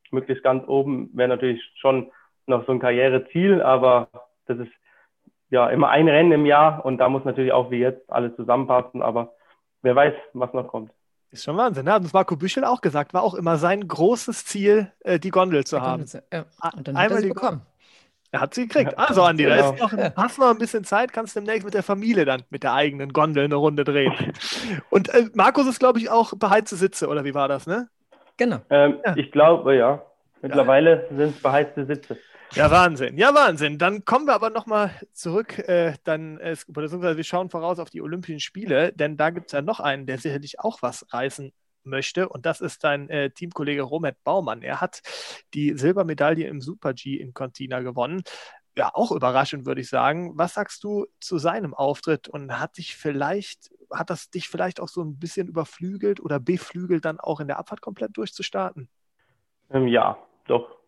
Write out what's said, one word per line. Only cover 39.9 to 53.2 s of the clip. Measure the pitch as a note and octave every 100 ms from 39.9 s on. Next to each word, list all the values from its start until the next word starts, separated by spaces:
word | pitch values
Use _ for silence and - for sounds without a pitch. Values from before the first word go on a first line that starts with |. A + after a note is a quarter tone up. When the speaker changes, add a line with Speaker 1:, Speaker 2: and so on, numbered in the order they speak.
| C#3 C3+
Speaker 2:
der | C3
sicherlich | D#3+ C#3+ C#3+ -
auch | A3 -
was | B2 - -
reißen | A#2+ C3+ - C3+ _ _ _
möchte. | C3+ C3+ C3+ F3 F#3
Und | C3 E3
das | D#3
ist | E3+ -
dein, | D#3 C#3+ C#3
äh, | D3+ C#3
Teamkollege | - E3+ - D3 C#3+
Romet | B2+ D#3+ D3+ -
Baumann. | C#3 F#3+ C#3 A2+
Er | B2+ C#3
hat | F3+ - - - - - _
die | D3 D3 D3
Silbermedaille | D3 G3 E3+ D3+ D3 E3 C#3+
im | D3
Super-G | C3 G3 C#3+ B2 C#3 C#3
in | C#3
Cortina | B2 C3 - C3 B2+
gewonnen. | B2 B2 B2 F#3 - - - - _ -
Ja, | -
auch | - A3+
überraschend, | - B2+ C3 C#3 C#3+ C3
würde | C3+
ich | B2
sagen. | B2+ C3 E3 F3 D#3
Was | F3
sagst | G#3 G3 -
du | G#3 G3+ - _
zu | - E3+
seinem | E3 G#3+ D#3+
Auftritt | C3+ C#3 C#3 - D3+ -
und | D3 C#3 C3+
hat | D3+ -
dich | E3 -
vielleicht, | D#3 C#3